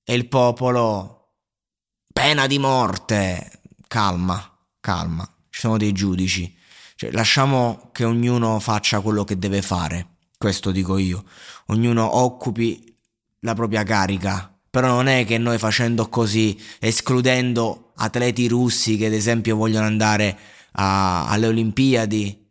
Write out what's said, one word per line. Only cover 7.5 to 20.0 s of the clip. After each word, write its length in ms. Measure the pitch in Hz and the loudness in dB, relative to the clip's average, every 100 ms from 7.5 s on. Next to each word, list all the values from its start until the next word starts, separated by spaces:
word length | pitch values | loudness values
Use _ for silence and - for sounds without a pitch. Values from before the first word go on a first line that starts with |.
| 135 120 110 - | 2 0 -4 -12
che 140 | - 117 | -4 0
ognuno 560 | 117 120 123 113 110 | 2 2 2 0 0
faccia 400 | 107 107 - 104 | 0 0 0 0
quello 240 | 104 107 98 | 0 0 -2
che 120 | 98 | -2
deve 240 | 98 101 | -2 -2
fare, 580 | 98 90 80 87 90 _ _ _ | -2 -2 -2 -6 -8 _ _ _
questo 340 | 104 92 98 | -2 -2 -2
dico 260 | 95 92 95 | -2 0 0
io. 280 | 92 90 - - - - - | 0 -4 -10 -20 -20 -16 -2
Ognuno 500 | 110 120 117 110 113 | 0 2 2 2 2
occupi 800 | 123 127 127 113 113 87 - _ _ _ _ _ | 0 0 -6 -2 -2 -4 -14 _ _ _ _ _
la 140 | 113 113 | -6 -4
propria 280 | 113 110 | -2 -2
carica, 760 | 101 107 92 98 98 95 92 _ _ | 0 0 0 -2 -2 -4 -8 _ _
però 180 | 123 127 | 0 2
non 200 | 123 131 | 2 2
è 180 | 131 107 | 2 2
che 120 | 113 | 0
noi 200 | 117 117 | 0 0
facendo 500 | 110 107 117 117 110 | 0 0 0 0 0
così, 500 | 120 110 110 110 98 - - | 0 2 2 2 -2 -12 -4
escludendo 1120 | 113 110 - 127 127 127 123 117 113 - - - | -2 0 0 2 2 2 0 0 -2 -4 -16 -6
atleti 500 | 110 120 123 117 120 | -4 0 -2 0 0
russi 480 | 120 123 - 113 110 | 2 2 0 0 0
che 120 | 110 | 0
ad 60 | |
esempio 440 | 107 107 117 110 110 | 0 0 0 0 0
vogliono 280 | 110 110 107 | 2 2 0
andare 540 | 107 | 2